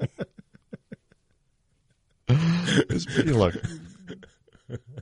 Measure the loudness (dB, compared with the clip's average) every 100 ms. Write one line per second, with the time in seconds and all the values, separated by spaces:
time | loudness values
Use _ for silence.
0 | -8 -6 -12 -12 _ _ _ -20 _ -20
1 | _ _ _ _ _ _ _ _ _ _
2 | _ _ 2 2 4 2 2 2 2 -2
3 | -2 0 2 4 4 2 -8 -10 -16 -20
4 | -18 -18 -18 _ _ -20 -14 -14 -14 -18